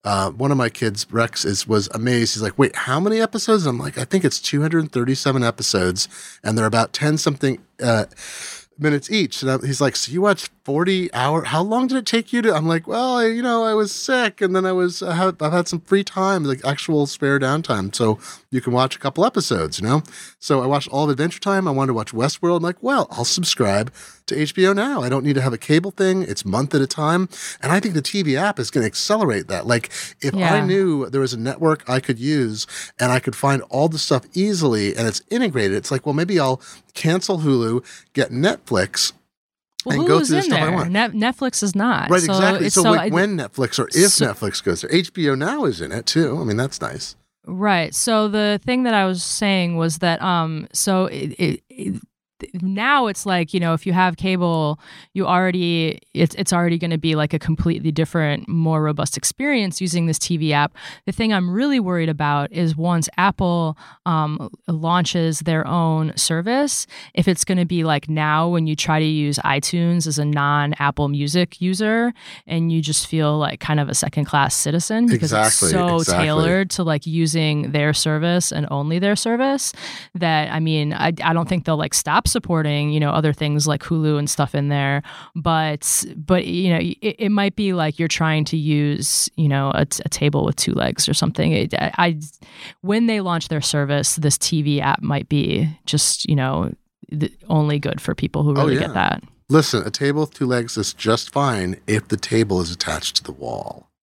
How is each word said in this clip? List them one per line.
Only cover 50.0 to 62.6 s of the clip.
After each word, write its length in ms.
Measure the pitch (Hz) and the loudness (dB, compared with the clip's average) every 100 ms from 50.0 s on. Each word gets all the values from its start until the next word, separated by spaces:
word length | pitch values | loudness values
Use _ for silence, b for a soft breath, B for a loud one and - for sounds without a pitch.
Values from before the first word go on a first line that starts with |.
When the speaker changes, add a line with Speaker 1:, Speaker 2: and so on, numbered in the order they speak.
| 175 165 | 0 0
Speaker 2:
um, 460 | 185 175 160 160 - | 0 0 0 -6 -6
so 340 | - - 185 185 | -4 0 2 0
it, 260 | - 135 - | -2 -8 -2
it, 240 | 175 - _ | -2 -2 _
it, 340 | 254 196 190 - _ _ _ - 180 | -10 -8 -8 -12 _ _ _ -12 -6
now 460 | 185 196 226 285 233 | -4 -2 2 2 2
it's 180 | 196 202 | -2 -2
like, 280 | 180 165 | 0 0
you 60 | 185 | 0
know, 140 | 170 | 0
if 120 | 165 - | 0 0
you 60 | |
have 240 | 180 185 165 | 2 2 0
cable, 640 | 185 185 175 165 151 151 B B B | -2 0 0 0 -2 -4 B B B
you 140 | - 190 | -4 0
already, 720 | 180 185 180 175 170 160 - _ | 2 2 0 0 0 0 -4 _
it's, 200 | - 160 - | 0 0 2
it's 180 | 196 | 0
already 240 | 175 170 170 | 2 2 0
gonna 200 | 170 165 | 0 0
be, 160 | 165 156 | 0 2
like, 180 | 151 | 0
a 60 | 160 | -2
completely 520 | - 160 170 165 160 | -2 0 0 0 0
different, 560 | 151 160 170 151 143 - | 0 0 0 0 -2 -2
more 340 | 165 160 156 | 0 2 2
robust 360 | 151 147 - - | 0 -2 -4 -4
experience 640 | - - 277 269 202 - | -6 -4 -2 0 -2 -4
using 240 | 185 170 165 | -2 0 0
this 120 | 156 | -2
T 200 | - 170 | -2 -2
V 160 | 156 | 2
app. 200 | 143 147 - B B - | 2 0 -2 B B -8
The 60 | |
thing 220 | 180 220 | -2 0
I'm 160 | 208 175 | 2 0
really 320 | 185 285 269 | 0 2 2
worried 260 | 185 175 160 | 0 0 0
about 420 | 151 147 147 143 | 0 0 0 -2
is 240 | - | 0